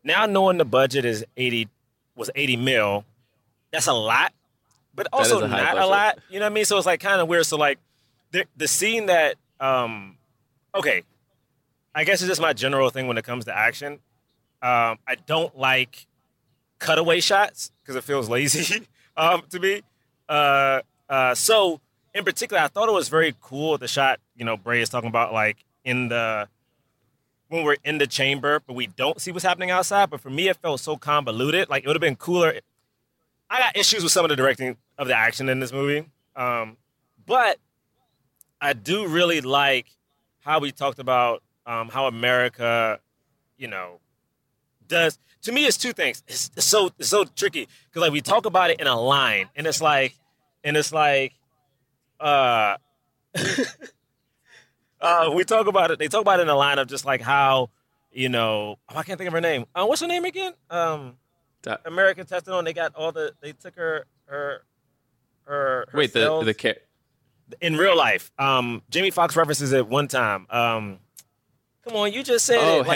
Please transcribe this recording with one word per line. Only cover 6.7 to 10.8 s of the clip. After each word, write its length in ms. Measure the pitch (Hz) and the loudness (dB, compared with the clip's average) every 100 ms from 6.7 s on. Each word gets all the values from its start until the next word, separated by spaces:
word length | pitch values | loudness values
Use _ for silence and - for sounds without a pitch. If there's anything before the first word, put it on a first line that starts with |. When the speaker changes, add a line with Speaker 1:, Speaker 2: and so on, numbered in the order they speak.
| 202 | 0
Speaker 1:
it's, 80 | 175 | 0
like, 140 | 165 | 0
kinda 260 | 196 196 165 | 0 0 2
weird. 180 | 170 | 2
So, 140 | 156 151 | 2 2
like, 200 | 147 139 _ _ _ _ _ | 0 0 _ _ _ _ _
the, 160 | 180 202 - | -6 -6 -6
the 100 | 151 | -4
scene 400 | - 202 226 208 | 0 0 0 2
that, 300 | 175 151 - _ _ | 2 2 -2 _ _
um, 560 | 135 131 120 107 98 92 _ _ _ _ _ | 0 0 0 -6 -14 -20 _ _ _ _ _
okay, 300 | 196 | -4